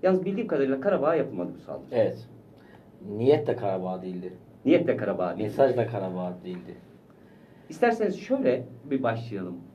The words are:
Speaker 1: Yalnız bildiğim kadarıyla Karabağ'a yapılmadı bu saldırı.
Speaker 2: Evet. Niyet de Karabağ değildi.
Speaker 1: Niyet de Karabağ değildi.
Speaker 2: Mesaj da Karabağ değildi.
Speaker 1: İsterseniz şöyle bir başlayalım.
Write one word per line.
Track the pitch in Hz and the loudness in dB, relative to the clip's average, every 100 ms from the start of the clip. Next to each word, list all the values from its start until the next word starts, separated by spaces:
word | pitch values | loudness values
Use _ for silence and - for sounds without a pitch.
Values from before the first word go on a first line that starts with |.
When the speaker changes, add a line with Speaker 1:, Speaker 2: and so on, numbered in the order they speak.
Speaker 1:
Yalnız | 185 185 185 | 4 2 2
bildiğim | 196 - | -4 -2
kadarıyla | 151 135 135 | 0 2 2
Karabağ'a | 202 180 139 165 | 2 2 2 2
yapılmadı | 120 101 87 - | 0 -4 -8 -8
bu | |
saldırı. | - 69 67 | -12 -12 -4
Speaker 2:
Evet. | 120 - - - - - - - - - - 101 104 | 2 2 0 -14 -20 -20 -20 -20 -20 -20 -18 -10 0
Niyet | 123 151 147 | 6 6 4
de | 110 | -2
Karabağ | 101 95 92 92 | 0 -2 -4 -6
değildi. | 92 90 90 - - - 127 | -6 -8 -10 -14 -20 -4 4
Speaker 1:
Niyet | 175 170 | 4 4
de | 113 | 0
Karabağ | 101 95 90 | 0 0 -2
değildi. | 87 | -2
Speaker 2:
Mesaj | 107 - 135 120 | -4 4 4 4
da | 110 | 0
Karabağ | 104 95 92 90 90 | -2 -4 -4 -6 -8
değildi. | 90 90 85 - - - - - - - - - - | -10 -12 -12 -18 -20 -20 -20 -20 -20 -20 -20 -20 -18
Speaker 1:
İsterseniz | - 240 226 208 190 | 0 2 2 0 -2
şöyle | - 269 160 - - - 143 | -2 0 2 0 -2 -16 -4
bir | 135 | -2
başlayalım. | 123 117 - 101 90 87 - | 0 -2 -6 -8 -8 -10 -14